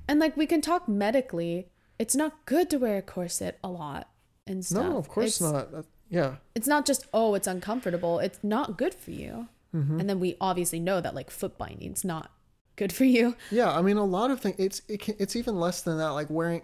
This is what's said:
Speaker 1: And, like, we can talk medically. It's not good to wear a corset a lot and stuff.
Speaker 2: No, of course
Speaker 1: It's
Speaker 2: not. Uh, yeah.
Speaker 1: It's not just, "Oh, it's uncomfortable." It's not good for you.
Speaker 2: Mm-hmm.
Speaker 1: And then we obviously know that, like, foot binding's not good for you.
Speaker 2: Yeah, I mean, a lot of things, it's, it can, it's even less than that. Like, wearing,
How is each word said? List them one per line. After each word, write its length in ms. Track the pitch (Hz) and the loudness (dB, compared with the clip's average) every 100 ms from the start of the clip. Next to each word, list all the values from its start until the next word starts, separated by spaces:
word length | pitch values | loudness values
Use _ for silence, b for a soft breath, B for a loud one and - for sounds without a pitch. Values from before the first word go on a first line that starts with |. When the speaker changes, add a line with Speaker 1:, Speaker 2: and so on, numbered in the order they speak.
| - | 0
Speaker 1:
And, 100 | 294 | 4
like, 160 | 311 302 | 4 2
we 100 | 302 | 2
can 140 | 330 | 2
talk 280 | 302 349 349 | 2 0 0
medically. 800 | 202 202 269 254 170 170 170 - _ _ - | 0 2 2 0 -4 -2 -4 -8 _ _ -6
It's 160 | 226 262 | -2 0
not 280 | 311 - | 0 -4
good 240 | - 294 359 | 0 2 4
to 80 | 294 | 2
wear 200 | 240 202 | 2 0
a 40 | |
corset 560 | 190 180 175 - 185 - | -4 -6 -6 -4 -6 -6
a 60 | 185 | -10
lot 400 | 175 151 139 - _ _ _ - | -8 -8 -10 -12 _ _ _ -8
and 180 | 190 | -6
stuff. 200 | 180 185 | -2 0
Speaker 2:
No, 120 | 359 262 | 0 -2
of 100 | 143 | -2
course 180 | 208 233 | 0 0
Speaker 1:
It's 120 | - | 2
Speaker 2:
not. 320 | 160 143 - | 0 0 -4
Uh, 100 | 156 - _ _ | -12 -14 _ _
yeah. 260 | 170 135 135 - | 0 0 -4 -8
Speaker 1:
It's 120 | 226 277 | -4 2
not 180 | 294 | 2
just, 220 | 285 254 - | 4 0 0
"Oh, 200 | 220 226 | 2 4
it's 120 | 202 196 | 2 0
uncomfortable." 720 | 185 202 247 190 170 175 170 | -4 -4 -4 -2 0 0 0
It's 200 | 190 - | 0 -2
not 340 | 208 226 - 175 | -2 0 -2 -2
good 160 | 320 | -2
for 180 | - - | -2 -12
you. 360 | - 143 226 233 _ _ | -10 -10 -10 -12 _ _
Speaker 2:
Mm-hmm. 260 | 165 143 160 | -2 0 0
Speaker 1:
And 100 | 196 | 0
then 80 | 190 | 0
we 160 | 180 - | 0 0
obviously 400 | 190 180 170 165 | 0 0 -2 -2
know 200 | 175 190 | 0 0
that, 140 | 139 | -2
like, 160 | 135 139 | -6 -10
foot 260 | - 190 - | -6 -8 -6
binding's 480 | - - - - | -12 -10 -8 -6
not 260 | 185 160 - _ _ _ _ - | -4 -6 -10 _ _ _ _ -4
good 160 | 196 | -4
for 120 | - | 4
you. 320 | 262 240 240 240 B | 6 8 6 0 B
Speaker 2:
Yeah, 200 | 220 202 | 2 4
I 60 | 151 | 4
mean, 140 | 190 208 | 4 4
a 80 | |
lot 260 | 196 180 254 | 2 2 0
of 100 | 254 | 0
things, 160 | 202 - | -2 0
it's, 240 | 190 - - | -2 -2 -8
it 120 | 208 | -6
can, 140 | - 208 | -6 -4
it's 180 | 196 233 | -2 -2
even 220 | 240 190 | -2 0
less 200 | 175 175 | 0 0
than 140 | 175 156 | -2 0
that. 100 | 156 | 0
Like, 180 | 143 151 | -2 -2
wearing, 320 | 160 170 170 | 0 0 -2